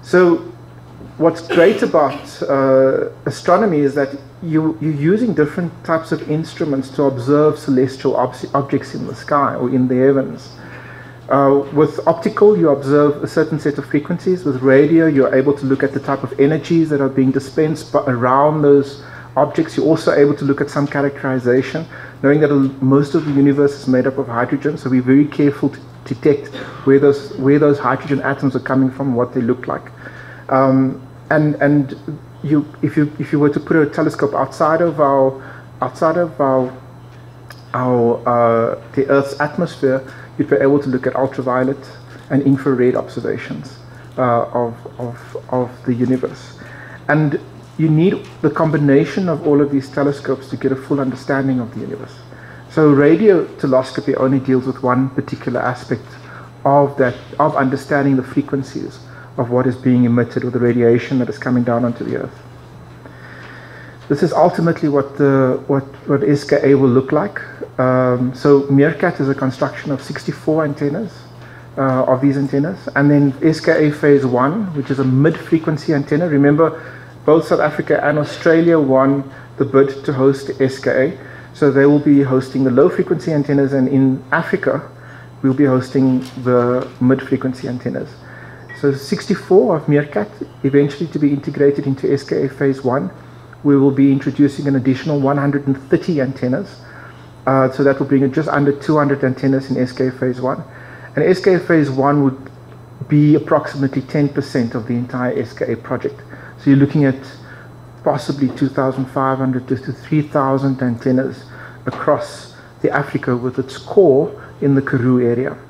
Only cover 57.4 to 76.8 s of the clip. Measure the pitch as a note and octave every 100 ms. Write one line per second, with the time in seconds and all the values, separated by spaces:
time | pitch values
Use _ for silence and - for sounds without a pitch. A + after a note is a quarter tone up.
57.4 | D3+ D3 C3+ C3+ - D3 C#3 C3+ B2+ -
58.4 | C#3 C#3 C3+ - - - - - - -
59.4 | A#2+ B2 B2+ B2 C3 B2 A#2+ A#2+ A#2+ B2+
60.4 | B2 A#2+ A#2+ A#2+ A#2 A#2+ - C3 A#2 -
61.4 | C3+ B2 A#2+ A#2 A#2+ A#2 A#2 - C3 -
62.4 | - - - - - - - - - -
63.4 | - - - - - - - C#3+ E3+ -
64.4 | E3 - E3+ D#3+ D#3 C#3+ C3+ - C#3+ C3+
65.4 | C3 B2+ - C#3 C3+ - - C#3+ C#3 C#3+
66.4 | - C#3+ C3+ C#3 C3+ B2 C3 D3+ G3+ -
67.4 | - - - - B2+ B2+ B2+ B2 B2+ C3
68.4 | C#3+ C#3+ C#3 C#3 C#3+ D#3 F3+ E3+ C#3 C3+
69.4 | C3 B2 C#3 - C#3+ C3+ - D3+ - -
70.4 | - D#3 D#3 C#3+ C#3+ D#3 G#3 - - -
71.4 | - - - - C3+ B2+ C3 B2+ C#3+ C#3
72.4 | C#3 C#3 D3+ F#3+ - - C#3+ D3 C#3+ C3
73.4 | D#3+ D#3 - D#3+ D3+ D3 D3+ C#3+ C3 B2
74.4 | C3+ F#3+ G3 D3+ B2+ C3 C3 B2+ D3+ E3
75.4 | - D#3+ D#3+ D#3 - D3 C#3 D3+ F3 C#3+
76.4 | C#3+ D3 D#3+ -